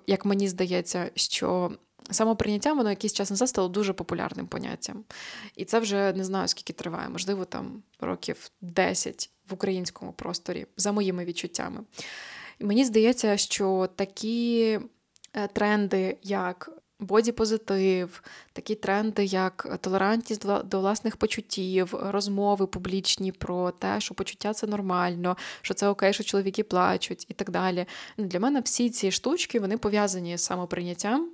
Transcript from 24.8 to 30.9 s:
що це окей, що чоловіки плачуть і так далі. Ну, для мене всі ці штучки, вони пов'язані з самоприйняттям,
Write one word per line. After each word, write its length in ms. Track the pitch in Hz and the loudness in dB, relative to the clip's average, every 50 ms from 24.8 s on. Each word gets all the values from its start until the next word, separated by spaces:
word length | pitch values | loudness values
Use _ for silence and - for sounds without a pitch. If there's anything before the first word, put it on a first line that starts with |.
| 196 185 180 175 175 180 175 175 175 180 180 - - - - - | 0 0 2 2 2 0 0 0 0 -2 -2 -2 -6 -12 -14 -10
що 120 | - - 190 | -6 -4 0
це 140 | - 202 | 2 4
окей, 260 | 202 202 - 202 196 202 | 2 4 6 4 4 4
що 100 | - 202 | 2 -2
чоловіки 400 | - - 196 190 196 190 - 208 | 0 0 0 0 0 0 -2 -2
плачуть 640 | - 180 180 180 190 185 185 - - - - - - | 2 4 4 6 4 4 2 -2 -6 -8 -10 -10 -12
і 40 | - | -8
так 160 | - 196 - | -8 -6 -2
далі. 360 | 175 180 185 185 175 180 180 - - - - - - | 0 0 0 0 0 -2 -4 -6 -10 -14 -16 -12 -6
Ну, 80 | - 208 | -4 -4
для 140 | 180 190 180 | -2 0 2
мене 200 | 214 269 285 269 | 2 2 2 2
всі 300 | 240 - - - 240 233 | 2 0 2 2 2 2
ці 220 | 233 - 202 190 | 2 2 0 2
штучки, 480 | 185 - - 247 320 359 - - - 226 | 0 0 0 0 0 0 -2 0 0 0
вони 180 | 196 190 214 | 0 0 -2
пов'язані 600 | 233 - 208 208 208 208 196 190 185 175 170 175 | 0 0 2 2 4 2 2 0 -2 -4 -4 -2
з 60 | 175 - | -2 -2
самоприйняттям, 840 | - 185 180 180 170 180 180 175 175 | -2 -2 -4 -2 -4 -4 -4 -4 -4